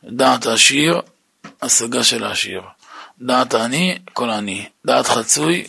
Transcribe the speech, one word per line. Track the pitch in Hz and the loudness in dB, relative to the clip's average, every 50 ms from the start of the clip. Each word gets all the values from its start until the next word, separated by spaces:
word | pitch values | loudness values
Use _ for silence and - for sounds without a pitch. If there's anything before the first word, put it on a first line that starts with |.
| _ | _
דעת | - 110 123 135 131 127 120 117 | -14 -2 2 4 4 4 2 2
העשיר, | 120 113 110 - - 135 139 147 160 175 175 - - _ _ _ _ _ _ _ - - _ - | 0 2 4 4 4 4 4 2 2 2 0 -2 -8 _ _ _ _ _ _ _ -20 -14 _ -2
השגה | - - - 117 117 123 127 120 | 0 0 0 0 0 -2 0 0
של | - - 117 107 | 0 0 0 -4
העשיר. | 104 98 - - - 92 92 90 90 - _ _ - - - - - _ _ | -4 -4 -4 -6 -6 -6 -10 -12 -12 -20 _ _ -20 -20 -20 -20 -20 _ _
דעת | 127 123 127 127 127 123 - | -2 0 2 2 2 2 0
העני, | 113 113 117 127 147 180 185 180 180 - - _ | 0 0 0 0 0 0 0 -2 -4 -10 -12 _
כל | - 127 120 | -6 -4 -2
עני. | 110 104 104 101 95 98 107 - _ _ _ | -2 -4 -4 -6 -6 -8 -10 -12 _ _ _
דעת | - 127 131 131 | 0 2 2 2
חצוי, | - 123 120 113 110 - 147 151 160 175 175 - | 2 0 0 0 0 -2 0 2 0 0 0 -2